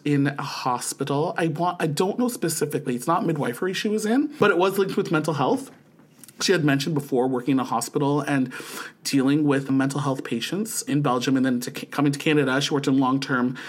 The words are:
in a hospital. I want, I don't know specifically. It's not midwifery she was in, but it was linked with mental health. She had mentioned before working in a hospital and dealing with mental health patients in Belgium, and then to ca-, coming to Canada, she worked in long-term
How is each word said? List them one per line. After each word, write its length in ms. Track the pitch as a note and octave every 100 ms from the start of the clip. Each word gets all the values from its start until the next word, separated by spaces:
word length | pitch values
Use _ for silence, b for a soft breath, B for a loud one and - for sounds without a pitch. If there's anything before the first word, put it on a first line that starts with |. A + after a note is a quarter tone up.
in 240 | D3 C#3+ C#3+
a 140 | C#3+
hospital. 920 | C#3 - C3+ A#2+ - - C3+ C#3+ E3+ -
I 120 | E3
want, 280 | D3+ F3 C#3
I 80 | D#3+
don't 320 | D3 F#3+ A3
know 80 | B3
specifically. 640 | A#3+ E3 E3 D3+ C#3+ C#3
It's 140 | B2 -
not 180 | F3 G#3
midwifery 460 | D3+ C3 B2 F#3
she 160 | F#3+ G#3+
was 180 | G#3 G#3
in, 240 | B3 D4+ -
but 140 | G#3
it 60 | E3+
was 200 | F#3+ G3
linked 180 | F#3+ -
with 140 | -
mental 240 | D#3+ D3+
health. 380 | C#3+ C#3+ C4+ - - - _ - _ - -
She 120 | -
had 120 | F3
mentioned 300 | D3 C#3 F3
before 320 | D3 C#3 B2+ B2+
working 260 | B2+ B2
in 60 | C3
a 60 |
hospital 560 | B2 A#2+ A#2 D3 C#3+ D3
and 320 | C#3+ C#3 B2+ B B B B B
dealing 400 | - C#3 C3 D3
with 280 | D3 C3+ C#3
mental 300 | C3+ C3+ C#3+
health 200 | C#3+ C3+
patients 600 | - A#2 - F3 A3 -
in 200 | - C#3+
Belgium, 340 | C#3+ B2 B2 C3
and 80 |
then 140 | C3 B2
to 100 | -
ca-, 140 | - -
coming 260 | - C#3+
to 60 | C#3+
Canada, 420 | E3 D3+ C3 C3
she 120 | C3+
worked 140 | D3 C#3+
in 120 | C3+
long-term 580 | C3 C3+ C#3 C3 B2 C3+